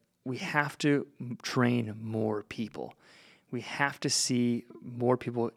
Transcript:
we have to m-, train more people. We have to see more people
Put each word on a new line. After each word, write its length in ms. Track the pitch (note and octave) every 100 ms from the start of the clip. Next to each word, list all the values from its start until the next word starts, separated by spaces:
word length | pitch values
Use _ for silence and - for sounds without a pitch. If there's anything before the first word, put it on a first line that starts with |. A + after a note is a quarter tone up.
| _ _
we 140 | C3 B2
have 380 | F3+ D3+ D3 -
to 280 | D3 C#3+ - -
m-, 180 | B2 A#2
train 540 | - C3 A#2+ A#2+ A2 G#2+
more 400 | A2 A2 A2 G#2
people. 500 | - - G#2+ - B1 - - - - - _
We 120 | B2
have 360 | - - C#3+ -
to 100 | C#3+
see 560 | - - B2 A#2+ A#2+ - -
more 340 | B2+ A#2+ A#2+ B2+
people 360 | - A#2+ A#2